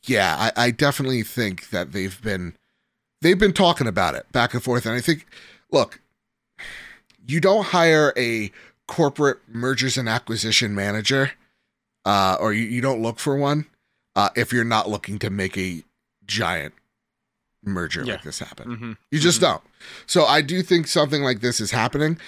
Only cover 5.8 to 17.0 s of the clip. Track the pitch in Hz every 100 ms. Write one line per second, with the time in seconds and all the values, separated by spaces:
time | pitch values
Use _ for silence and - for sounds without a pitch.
5.8 | 113 - _ _ _ _ _ - - -
6.8 | - - _ _ 120 156 190 214 196 185
7.8 | 170 156 147 - 120 113 104 - - _
8.8 | - - 147 139 143 - _ 113 127 135
9.8 | 131 131 117 117 - 113 107 107 110 101
10.8 | 98 104 104 135 135 - _ _ _ _
11.8 | _ _ 95 101 95 92 107 107 113 123
12.8 | 131 123 113 113 - 139 143 147 151 _
13.8 | _ _ _ - 101 - 117 123 117 110
14.8 | 95 104 - 101 - 101 92 98 92 85
15.8 | - _ _ _ 98 98 90 87 73 _
16.8 | _ _